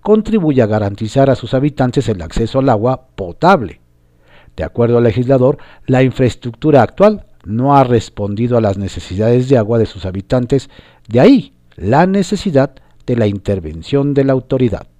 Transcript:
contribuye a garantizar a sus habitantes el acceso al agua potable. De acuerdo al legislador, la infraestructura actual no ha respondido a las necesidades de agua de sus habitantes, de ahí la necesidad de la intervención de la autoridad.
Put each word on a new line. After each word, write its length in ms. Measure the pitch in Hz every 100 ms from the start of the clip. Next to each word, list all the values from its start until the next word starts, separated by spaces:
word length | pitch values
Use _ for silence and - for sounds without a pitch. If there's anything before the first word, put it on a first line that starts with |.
contribuye 600 | - 214 214 214 156 131
a 40 | 110
garantizar 640 | 107 101 101 110 135 135
a 60 | 123
sus 180 | 120
habitantes 560 | 131 147 - 127 131 123
el 120 | 101
acceso 380 | 85 - 113 135
al 80 | 135
agua 400 | 110 120 - _ -
potable. 640 | 92 - 165 190 101 87 _ _ _ _ _ - - -
De 80 | 80
acuerdo 320 | - 117 120
al 80 | 120
legislador, 520 | 117 123 135 127 147 - - -
la 180 | 127
infraestructura 800 | 131 - 127 - 123 113 156 143
actual 440 | 113 - 202 208 - - -
no 280 | 113 135
ha 120 | 139 127
respondido 720 | 120 - - 101 101 120 120
a 40 |
las 160 | 107 98
necesidades 720 | 95 - - 95 110 123 127
de 100 | 131
agua 220 | 104 117
de 60 | 107
sus 200 | 98 98
habitantes, 640 | 92 - 127 120 135 - - _ _ -
de 140 | 113
ahí 320 | 180 269 - _ _ -
la 280 | 95 135 185
necesidad 680 | 196 180 208 202 135 139 - _ _ -
de 100 | 120
la 120 | 107
intervención 880 | 101 - 98 80 80 80 143 139
de 120 | 139 135
la 80 |
autoridad. 540 | 131 - 131 123 92 -